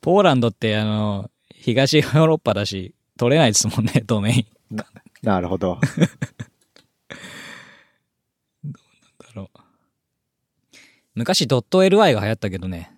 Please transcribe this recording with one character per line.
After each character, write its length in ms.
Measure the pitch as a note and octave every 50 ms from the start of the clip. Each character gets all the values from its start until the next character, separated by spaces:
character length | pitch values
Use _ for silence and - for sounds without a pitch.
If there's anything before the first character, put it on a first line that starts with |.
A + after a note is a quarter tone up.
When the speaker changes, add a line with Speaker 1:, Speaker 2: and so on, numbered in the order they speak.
Speaker 1:
ポ 160 | - - F3
ー 40 | G3+ G3+
ラ 100 | F3+ C#3
ン 60 | B2+
ド 80 | A#2+
っ 60 | A#2 G#2
て 240 | _ - A2 G#2+
あ 80 | G#2+ G#2+
の、 440 | G#2+ G#2+ G#2+ G#2+ G#2 G2+ G2 G2+ - _ _ _ _ -
東 440 | _ - - A#2 B2+ C3+ C3+ -
ヨ 60 | D3+ C#3+
ー 220 | - - D3+ D#3+
ロ 100 | D#3+ D#3+
ッ 20 | D3+
パ 160 | _ A#2+ G#2
だ 100 | G2+ G#2
し、 300 | - G2 F#2+ F#2 - _ _ _ _ _
取 160 | - A#2+ A#2+ C#3
れ 60 | D#3+
な 60 | D#3
い 60 | A#2
で 20 | G#2
す 140 | - -
も 160 | A2 - - A2
ん 20 |
ね、 160 | A#2 - C#3+ A2
<laughs> 40 |
ド 140 | - A#2+ G#2+
メ 120 | G2 A2 A#2+
イ 60 | B2 A2+ _ _ _ _ _
ン。 40 | -
Speaker 2:
な、 100 | G#2+ - _ _ - _ _ _ _
な 200 | - A2 G2 F#2
る 60 | F2
ほ 100 | F2 F#2+ F2+
ど。 200 | G2+ F#2 F2+ -
Speaker 1:
<laughs> 40 | -
ど 40 | - - - D#3 - - _ - - _ _ - _ _ _ _ _ _ _ _ _ _ _ _ _ - - - - - - - - - - - - - _ _ _ _ _ _ _ _ _ _ _ _ _ _ _ _ _ -
う 20 |
な 60 | D3
ん 20 | C#3 _ _ _ _ _ _ _ _ _
だ 140 | - - A2+
ろ 160 | G#2+ G2 - _
う。 60 | _ _ _ _ _ _ _ _ _ _ _ _ _ _ _ _ _ _ _ _ _ _ _ _ - - _ _ _ _ _ _
昔 320 | G#2+ A#2 - F3+ - D#3+
ド 140 | A2 C#3 B2
ッ 20 |
ト 220 | - _ - F#3 F#3
エ 60 | F#3+
ル 100 | F#3 G#3
ワ 100 | A3 F3+
イ 40 | B2+
が 80 | G#2
流 60 | G2
行 60 | G#2 A2+
っ 40 |
た 120 | G#2 - G2+
け 80 | F#2
ど 100 | F#2+ F2
ね。 280 | F#2 F2+ E2+ E2+ - _